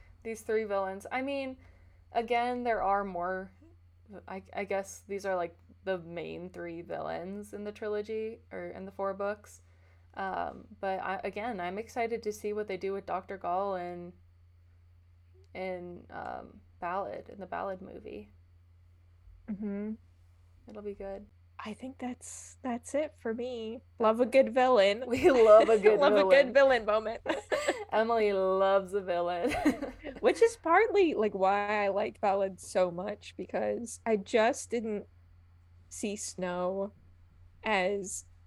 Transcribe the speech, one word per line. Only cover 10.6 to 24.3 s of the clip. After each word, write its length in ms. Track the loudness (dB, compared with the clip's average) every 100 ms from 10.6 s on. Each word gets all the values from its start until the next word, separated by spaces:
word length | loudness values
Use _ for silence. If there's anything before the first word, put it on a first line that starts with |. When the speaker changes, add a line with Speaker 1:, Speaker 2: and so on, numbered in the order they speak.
| -18 -8
Speaker 1:
but 220 | -6 -4
I, 180 | -4 -6 -6
again, 340 | -6 -8 -6
I'm 180 | -6 -8
excited 460 | -8 -6 -4 -4
to 80 | -6
see 220 | -6 -6
what 160 | -6 -6
they 80 | -6
do 160 | -6
with 120 | -8 -6
Doctor 300 | -8 -8 -8
Gaul 380 | -4 -2 -2 -4
and, 380 | -8 -10 -14 -18 _ _ _ _ _ _ _ _ _ _ _ -20 _
and, 500 | -10 -8 -8 -10 -16 -16
um, 520 | -12 -10 -12 -14 -20 _ _
Ballad, 500 | -8 -6 -8 -10 -14
in 80 | -16
the 60 | -10
Ballad 360 | -8 -8 -10
movie. 480 | -14 -16 -14 -16 -16 -20 _ _ _ _ _ _ _ _ -20 -20 -12
Speaker 2:
Mm-hmm. 400 | -8 -8 -8 -8 -12 _ _ _ _ _ _ -18
Speaker 1:
It'll 120 | -14
be 140 | -12 -12
good. 300 | -12 -12 -16 _ _ -16
Speaker 2:
I 100 | -14
think 240 | -12 -14 -10
that's, 580 | -10 -10 -14 -18 -18 -12
that's 300 | -8 -8 -4 -4
it 180 | -4 -6
for 140 | -6
me. 480 | -6 -6 -8 -8 -12 -16 _
Love 200 | 2 4
a 60 |
good 280 | 4